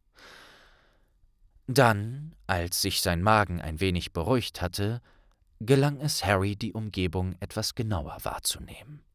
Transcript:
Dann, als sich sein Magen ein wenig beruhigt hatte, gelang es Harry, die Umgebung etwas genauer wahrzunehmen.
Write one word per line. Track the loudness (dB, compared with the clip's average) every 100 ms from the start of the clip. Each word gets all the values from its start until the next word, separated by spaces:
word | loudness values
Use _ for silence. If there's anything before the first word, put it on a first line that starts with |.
| _ _ -20 -20 -20 -20 -20 _ _ _ _ _ _ _ _ _ -2
Dann, | 4 6 4 -2 -8 -12 -12 -4
als | -2 0 0
sich | 0 0
sein | 0 2
Magen | 6 6 4 -2
ein | -6 -2
wenig | 0 0 -2
beruhigt | -4 0 0 0 -6
hatte, | -6 -2 -2 -4 -10 _ _ _ _ -6
gelang | 2 4 4 0
es | -4 -2 2
Harry, | 2 2 -2
die | -6
Umgebung | -6 -6 -2 0 0 -4 -4
etwas | -8 -6 -4
genauer | -4 -2 -2 -4 -8
wahrzunehmen. | -8 -6 -6 -6 -10 -16 -18 -20 _